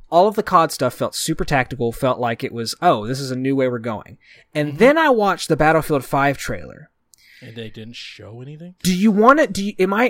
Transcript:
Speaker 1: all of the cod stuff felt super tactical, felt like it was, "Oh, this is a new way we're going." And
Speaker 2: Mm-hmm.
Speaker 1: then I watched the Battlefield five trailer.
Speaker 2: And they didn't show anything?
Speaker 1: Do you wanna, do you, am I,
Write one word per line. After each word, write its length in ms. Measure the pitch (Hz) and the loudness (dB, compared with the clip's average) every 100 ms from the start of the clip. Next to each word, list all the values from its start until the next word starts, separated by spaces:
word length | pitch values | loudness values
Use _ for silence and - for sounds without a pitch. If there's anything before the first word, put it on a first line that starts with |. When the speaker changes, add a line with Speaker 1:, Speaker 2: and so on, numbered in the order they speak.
| - | 0
Speaker 1:
all 160 | 165 208 | 4 4
of 100 | 208 | 2
the 60 | |
cod 300 | - 180 160 | 2 2 2
stuff 220 | - 127 | 0 -2
felt 200 | - 123 | -2 -6
super 300 | - - 151 | -4 -6 -4
tactical, 480 | 180 143 123 123 117 | 0 0 -2 -4 -4
felt 260 | - 131 120 | -2 -2 0
like 240 | 120 117 | -2 -4
it 100 | 135 | -8
was, 220 | 117 113 - | -8 -10 0
"Oh, 260 | 175 123 107 | 2 2 -2
this 140 | 131 | -6
is 100 | 135 | -6
a 60 | 127 | -4
new 180 | 135 135 | 0 0
way 120 | 127 | 0
we're 100 | 120 | -2
going." 380 | 113 107 - - _ - _ | -6 -8 -10 -20 _ -20 _
And 160 | 151 151 | -4 -4
Speaker 2:
Mm-hmm. 80 | 143 | 4
Speaker 1:
then 200 | 247 320 | 4 4
I 120 | 311 | 2
watched 380 | 233 202 170 - | 2 0 0 -2
the 80 | 147 | 2
Battlefield 480 | 156 160 156 143 | 4 2 2 -2
five 340 | - 139 139 135 | -2 0 0 -2
trailer. 500 | - 110 - - 156 _ _ _ _ - | -6 -10 -12 -20 -20 _ _ _ _ -20
Speaker 2:
And 160 | 127 113 | -20 -16
they 140 | 110 | -16
didn't 260 | 110 110 120 | -14 -16 -16
show 440 | - - 101 117 | -18 -18 -18 -18
anything? 360 | 131 151 175 - | -18 -18 -20 -6
Speaker 1:
Do 100 | 180 | -2
you 160 | 180 214 | 2 4
wanna, 380 | 202 226 294 254 | 6 6 6 2
do 160 | 196 | -2
you, 80 | 202 - | -6 -2
am 120 | 185 | 0
I, 120 | 202 | 2